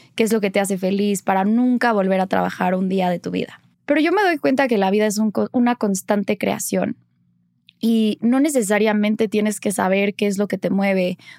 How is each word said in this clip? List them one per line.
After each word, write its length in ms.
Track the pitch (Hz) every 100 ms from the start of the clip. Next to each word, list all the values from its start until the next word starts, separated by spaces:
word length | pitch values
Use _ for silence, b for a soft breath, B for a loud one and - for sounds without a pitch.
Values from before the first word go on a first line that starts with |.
| B
qué 80 | -
es 100 | 226
lo 80 | 226
que 120 | 202
te 80 | 196
hace 180 | 196 190
feliz 440 | 185 196 208 202
para 220 | - 190
nunca 480 | 196 226 254 247 240
volver 280 | 214 190 190
a 80 | 190
trabajar 480 | 190 180 - 185 185
un 120 | 190
día 220 | 190 180
de 80 | 175
tu 140 | 180
vida. 280 | 175 - - _ _ -
Pero 140 | 294
yo 120 | 311
me 100 | 370
doy 160 | 392 320
cuenta 300 | 277 262 269
que 100 | 226
la 140 | 190
vida 140 | 208 214
es 120 | 208
un 140 | 214
co-, 160 | 196 214
una 240 | 262 240
constante 640 | 240 214 190 - 208 196 208
creación. 580 | 196 - - 95 - - _ _ _ _ _ _ _ _
Y 380 | 226 226 220 208
no 180 | 226 254
necesariamente 880 | 302 277 196 208 220 208 208 214 220
tienes 320 | 214 214 208
que 100 | 208
saber 440 | 196 190 196 202
qué 120 | 202 208
es 120 | 196
lo 100 | 202
que 80 | 190
te 140 | -
mueve 480 | 196 196 190 180 185 B